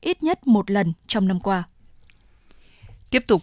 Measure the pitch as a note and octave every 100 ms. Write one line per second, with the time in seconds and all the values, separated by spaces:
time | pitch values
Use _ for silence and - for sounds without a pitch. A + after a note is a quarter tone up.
0 | - F4+ D#4+ F4 C#4 G#3 F#3+ G3+ E3+ -
1 | - A3 F#3+ F3+ G3 F#3+ F3 _ - -
2 | - - _ _ - - - _ - -
3 | - B3+ - F#3